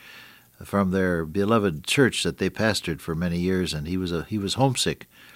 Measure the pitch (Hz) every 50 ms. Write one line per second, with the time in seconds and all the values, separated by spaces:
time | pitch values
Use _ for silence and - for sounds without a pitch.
0 | - - - - - - - - - _ _ - - - - 101 98 92 90 95
1 | 92 90 87 82 80 78 80 98 101 104 117 113 101 98 78 73 - - - 147
2 | 131 104 - - - 87 - - 95 92 - - 107 110 98 - - 87 80 -
3 | - - 80 80 90 87 85 87 87 92 95 92 90 80 80 78 73 82 92 92
4 | 92 85 87 80 76 - 107 104 98 92 - 117 135 135 123 - - 85 76 -
5 | - - - - - - -